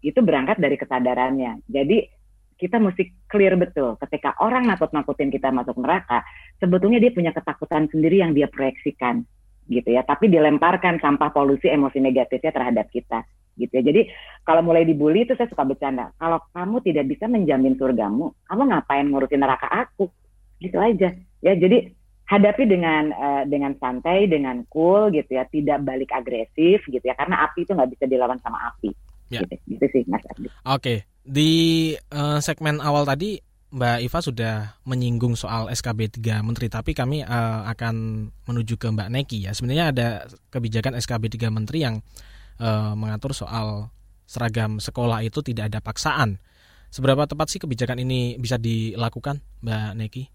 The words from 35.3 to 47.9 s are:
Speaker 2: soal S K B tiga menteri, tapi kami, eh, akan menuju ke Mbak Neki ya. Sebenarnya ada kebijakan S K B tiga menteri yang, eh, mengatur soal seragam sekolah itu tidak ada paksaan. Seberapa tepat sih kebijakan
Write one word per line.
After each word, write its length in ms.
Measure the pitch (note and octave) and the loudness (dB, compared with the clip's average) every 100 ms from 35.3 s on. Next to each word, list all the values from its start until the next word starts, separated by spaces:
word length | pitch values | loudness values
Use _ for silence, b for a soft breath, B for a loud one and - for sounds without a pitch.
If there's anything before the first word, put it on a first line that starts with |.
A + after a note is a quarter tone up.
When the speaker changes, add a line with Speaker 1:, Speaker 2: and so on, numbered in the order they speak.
Speaker 2:
soal 340 | A#2 - A2+ A2 | -2 -4 -6 -4
S 140 | A#2 | -6
K 80 | B2 | -6
B 140 | A2 A2 | -4 -4
tiga 320 | A#2 A2+ A2 | -4 -4 -2
menteri, 300 | G#2+ A#2 A#2 | -2 -4 -4
tapi 240 | A2+ A2+ | -6 -6
kami, 320 | D3+ B2+ D3+ C#3 | -4 -2 -4 -2
eh, 340 | A#2+ A2+ A2 G2+ | -2 -2 -4 -6
akan 600 | A2+ A#2 A2+ A2+ A2 G#2+ - - | -6 -4 -4 -6 -6 -8 -12 -6
menuju 320 | A#2+ A2+ A#2 | -4 -4 -4
ke 100 | A2+ | -2
Mbak 200 | G#2+ G2+ | -2 -2
Neki 380 | B2 C#3 A2+ F#2+ | -4 -4 -6 -6
ya. 40 | |
Sebenarnya 320 | G#2 B2 C#3+ E3 | -4 -2 0 0
ada 160 | B2+ A#2 G#2 - - _ | 0 -2 -4 -12 -20 _
kebijakan 480 | C3 A#2 A2+ A#2+ A#2+ | -6 -4 -2 -2 -4
S 80 | - | -4
K 100 | A#2+ | -4
B 100 | A2 | -4
tiga 220 | A2+ A2+ | -4 -2
menteri 320 | A2 G#2+ D#3+ | -2 -4 -2
yang, 160 | C#3 A2 - b b b b b | -2 -4 -10 b b b b b
eh, 320 | A#2 G#2+ G#2+ | -2 0 -2
mengatur 420 | G#2+ A2 G#2+ C3+ C3 | -4 -4 -6 -6 -8
soal 540 | - A2+ A2 G#2 A2 - - _ | -8 -6 -6 -8 -10 -16 -20 _
seragam 560 | _ - A#2 A2+ A2 G#2+ | _ -4 -2 0 -2 -2
sekolah 440 | - - B2 A#2 | -6 -2 -2 0
itu 200 | A2+ D3+ | -4 -6
tidak 280 | C#3+ A2+ G#2+ | -6 -6 -4
ada 80 | G#2+ | -6
paksaan. 540 | - G#2+ D#3 D#3 A#2 F#2+ b b b b b | -8 -6 -2 -2 -4 -10 b b b b b
Seberapa 380 | - C3 C3+ D3 | -4 0 2 0
tepat 240 | D3 D#3 | -2 -6
sih 80 | G3 | -6
kebijakan 400 | D#3+ A#2+ B2 | -6 -6 -4